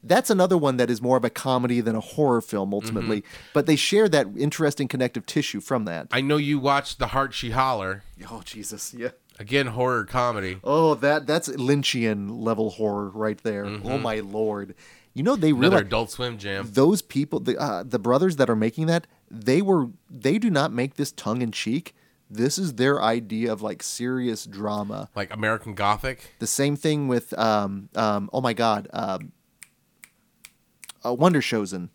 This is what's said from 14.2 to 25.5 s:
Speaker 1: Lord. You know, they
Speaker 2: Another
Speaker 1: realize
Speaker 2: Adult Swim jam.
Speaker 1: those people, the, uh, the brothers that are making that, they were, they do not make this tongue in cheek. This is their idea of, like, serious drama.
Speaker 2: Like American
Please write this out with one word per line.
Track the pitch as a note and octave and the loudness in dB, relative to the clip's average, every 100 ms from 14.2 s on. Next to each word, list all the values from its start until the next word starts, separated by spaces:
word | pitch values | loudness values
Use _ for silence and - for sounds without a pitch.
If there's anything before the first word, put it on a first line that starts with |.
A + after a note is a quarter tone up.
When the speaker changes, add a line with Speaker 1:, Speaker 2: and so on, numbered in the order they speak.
Speaker 1:
Lord. | G2 G#2+ A2 G#2 G2 - - - _ | -6 -2 -2 -2 -10 -16 -20 -20 _
You | - | -2
know, | G3 C4+ | 0 4
they | D#3 | 4
Speaker 2:
Another | C3+ | 4
Speaker 1:
realize | D3 F#3 | 4 4
Speaker 2:
Adult | G2 A2 A2+ | 2 -2 -4
Swim | - B2 A2+ | -6 -8 -6
jam. | G2+ G2 A2 | -6 -6 -2
Speaker 1:
those | G#2 D3 G#3 | 4 4 4
people, | - C#3 D3 D#3 | 0 -4 -2 -4
the, | A#2+ A#2 | -2 -2
uh, | C#3+ F#2+ | -2 -4
the | B2 B2 | -4 -2
brothers | A2 C3 F#3 D3 | 2 4 2 2
that | B2+ | 2
are | A2 | 4
making | A2 - D#3+ | 2 0 0
that, | E3+ - _ _ | 0 -2 _ _
they | A2+ A2 D3 | -4 2 4
were, | G3 F3+ C#3 - _ | 4 2 2 -6 _
they | B2 C3 G#3 | -2 0 2
do | A3 | 2
not | D3+ D3+ | 2 2
make | A#2 C3+ - | 0 -4 -2
this | C#3+ | -6
tongue | - - A#2+ | -4 -4 -2
in | A#2+ | -2
cheek. | G2+ G#2+ C3+ - _ _ _ _ | -4 -4 -4 -6 _ _ _ _
This | G#2 B2+ E3 | -2 0 0
is | F#3 | -4
their | A#2 C3 C#3 | 0 2 2
idea | A2 A#2 G#2+ A2 A#2 | 2 0 -4 -4 -2
of, | G#2+ | -4
like, | G#2 - | -6 -8
serious | - - B2 B2+ B2 A2 | -10 -6 -4 -2 -4 -6
drama. | - G2 G#2 G#2 G#2 G2+ G#2 - | -10 -8 -4 -4 -6 -8 -10 -8
Speaker 2:
Like | F#2+ | -8
American | G#2+ A2 | -4 -2